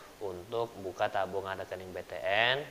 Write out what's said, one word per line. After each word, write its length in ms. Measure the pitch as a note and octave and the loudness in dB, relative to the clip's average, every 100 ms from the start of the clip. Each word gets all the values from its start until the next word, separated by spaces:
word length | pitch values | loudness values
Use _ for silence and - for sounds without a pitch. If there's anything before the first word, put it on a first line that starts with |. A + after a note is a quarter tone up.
| - - | -18 -8
untuk 480 | G2 F2+ G2 A#2 A#2 G#2+ F#2+ | -6 -6 -4 -2 0 -2 -6
buka 240 | F2+ G#2+ | 2 2
tabungan 480 | G2+ F#2 F#2+ F#2+ F#2+ | 2 0 0 -2 -4
rekening 320 | F#2 F#2 F#2 | -4 -6 -6
B 160 | F2+ F2 | -8 -6
T 80 | F2+ | -4
N. 400 | F2+ G2+ A#2+ C#3 D3 | 2 6 6 4 0